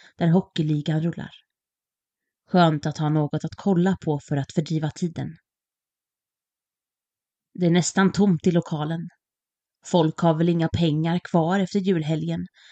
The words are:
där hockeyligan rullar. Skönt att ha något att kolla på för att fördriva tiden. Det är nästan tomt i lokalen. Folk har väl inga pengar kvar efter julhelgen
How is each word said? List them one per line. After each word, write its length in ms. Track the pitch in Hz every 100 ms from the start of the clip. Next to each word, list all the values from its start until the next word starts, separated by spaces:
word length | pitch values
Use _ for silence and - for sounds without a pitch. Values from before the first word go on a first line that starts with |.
| - -
där 100 | 170
hockeyligan 760 | 180 - - 151 151 147 156
rullar. 280 | 170 - - - _ _ _ _ _ _ _ _ _ _ _
Skönt 380 | 180 165 151 156
att 120 | 143
ha 100 | 151
något 360 | 156 151 156
att 100 | 160 -
kolla 400 | 202 175 185 180
på 160 | 160 147 -
för 80 | 143
att 160 | 139
fördriva 380 | - 151 156 156
tiden. 460 | - 175 160 143 160 _ _ _ _ _ _ _ _ _ _ _ _ _ _ _ _ _ _ _ _ _
Det 120 | - 175
är 40 |
nästan 420 | 175 - - 190
tomt 340 | - 202 165 190
i 40 |
lokalen. 580 | 170 - 156 151 165 170 _ _ _ _ _ _ _
Folk 340 | - 180 156 -
har 160 | 170
väl 140 | 160 170
inga 200 | 170 165
pengar 500 | - 170 151 165 175
kvar 420 | - 175 160 196
efter 180 | 185 202
julhelgen 680 | 185 170 151 156 165 165 180 _ -